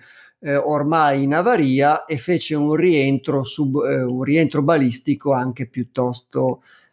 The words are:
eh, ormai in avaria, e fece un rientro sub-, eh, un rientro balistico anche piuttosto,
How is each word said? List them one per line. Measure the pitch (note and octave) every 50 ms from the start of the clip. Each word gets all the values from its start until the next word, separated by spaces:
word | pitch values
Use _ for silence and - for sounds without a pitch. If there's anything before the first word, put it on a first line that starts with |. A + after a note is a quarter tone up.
| - - - - - - _ _
eh, | - D3 C#3+
ormai | C#3+ - D3 D3+ D3 C#3+ D3 E3 D#3+ D3+ C#3+ C#3 C#3 C#3
in | C#3 D3
avaria, | E3 F3+ A#3+ - F3 D3 C3 C3 C#3 C#3 D3 D3+ - -
e | - D#3
fece | C3 - - F3+ D#3+ - - D#3
un | D3 D3 D3 D#3
rientro | D#3+ E3+ F#3 E3 D3 C3+ C#3 C#3 B2+ - - C#3 C#3 C3
sub-, | - - - D3 C3+ C3+ D3 C3+
eh, | C3+ C#3 C3+
un | B2+ B2 B2+ B2+ C3
rientro | C#3 C#3+ E3 D#3+ B2+ - C#3+
balistico | C#3 D3+ E3+ D3+ C3+ B2 A#2+ - - D3 C#3 - - C#3+ C#3
anche | B2 B2+ B2+ A#2 A#2+ B2+
piuttosto, | A#2 - B2+ A#2+ - - C3 B2 B2 B2 A#2+ - _ - C3+ C3 C3 A#2 - _ _ - _ _ _